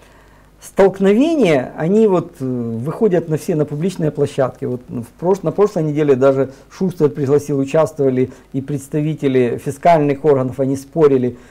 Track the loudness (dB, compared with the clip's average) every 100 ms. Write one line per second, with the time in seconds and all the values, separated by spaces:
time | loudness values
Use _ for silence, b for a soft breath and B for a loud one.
0 | b b b b b _ -10 2 2 2
1 | 2 2 2 2 2 2 -2 -6 0 2
2 | 4 2 -2 -8 -6 -4 -4 -6 -6 0
3 | 0 0 -2 -4 -2 -2 -2 -2 -4 -2
4 | -4 -2 -4 0 -4 -4 -8 -8 -10 -12
5 | -12 -6 -2 0 -2 0 0 0 -2 0
6 | 2 4 4 2 -2 B B -6 -4 0
7 | 0 0 0 0 0 -4 0 0 0 0
8 | 0 0 -2 B B -10 -6 -8 -4 -4
9 | -4 -2 0 2 0 -2 -8 -2 2 4
10 | 2 0 2 2 0 -2 -4 -4 -6 2
11 | 4 4 0 -6 b